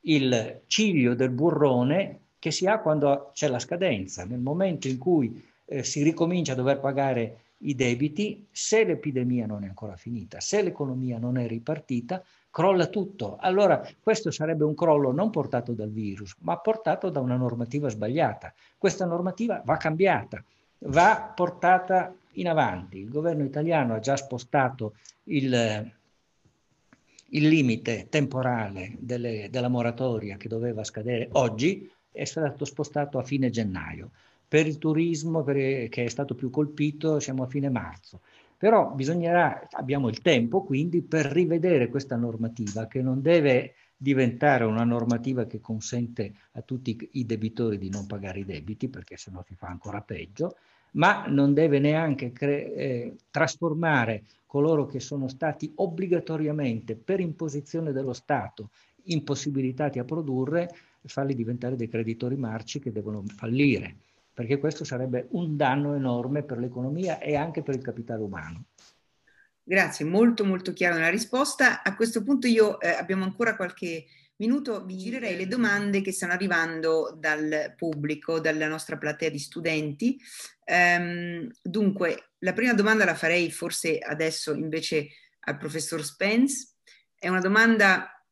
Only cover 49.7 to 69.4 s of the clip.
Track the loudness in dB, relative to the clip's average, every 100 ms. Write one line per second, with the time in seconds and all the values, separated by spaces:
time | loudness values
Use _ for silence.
49.7 | -12 -10 -12 -10 -12 -12 -8 -8 -8 _
50.7 | _ _ 2 4 4 0 2 4 6 4
51.7 | 4 4 2 0 -2 -6 -4 -2 -2 -4
52.7 | -6 -4 -4 -6 -12 _ -2 0 0 -4
53.7 | 0 2 4 2 -2 -8 _ _ 0 2
54.7 | 2 0 -6 -8 -6 -6 -4 -4 -4 -10
55.7 | -4 -4 -2 0 -2 -2 -4 -2 -2 -2
56.7 | -4 -6 -10 -4 -2 -2 -4 -6 -6 -6
57.7 | -6 -4 -4 -4 -6 -2 -2 -2 -12 -18
58.7 | _ _ _ -4 -4 -2 -4 -2 -2 -2
59.7 | -2 -4 -4 -4 -6 -2 -2 0 -2 -4
60.7 | -10 _ _ -10 -4 -4 -2 -4 -4 -4
61.7 | -4 -4 -4 -4 -4 -4 -4 -4 -6 -8
62.7 | -8 -8 -8 -6 -8 -8 -8 -2 2 4
63.7 | 2 -2 -14 _ _ _ -8 -2 0 0
64.7 | -4 -8 -4 -2 -4 -4 -4 -2 2 2
65.7 | 2 0 0 0 -2 -2 -4 -4 -6 -6
66.7 | -4 -4 -2 -4 -4 -2 -2 -2 -6 -4
67.7 | -4 -6 -10 -8 -6 -6 -8 -12 -14 -18
68.7 | _ _ _ _ _ _ _